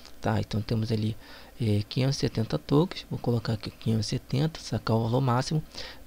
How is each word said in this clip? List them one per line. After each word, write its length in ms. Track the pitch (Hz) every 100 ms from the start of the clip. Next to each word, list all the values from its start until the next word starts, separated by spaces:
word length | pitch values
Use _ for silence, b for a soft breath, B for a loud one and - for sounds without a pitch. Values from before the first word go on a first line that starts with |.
| B -
tá? 180 | - 107
Então 240 | 107 110
temos 300 | 104 117 110
ali, 240 | 113 107 110 B B B -
é, 220 | 113 104 104
quinhentos 280 | - 131 143
e 40 |
setenta 360 | 131 - 113 151
tokens, 480 | - 139 185 - -
vou 80 | 127
colocar 360 | - 117 -
aqui 160 | 113 -
quinhentos 360 | - - 113 107
e 40 |
setenta, 500 | 131 - 131 156 -
sacar 360 | - 110 - 113
o 60 |
valor 180 | 113 123
máximo. 420 | 135 120 - 156 - B B B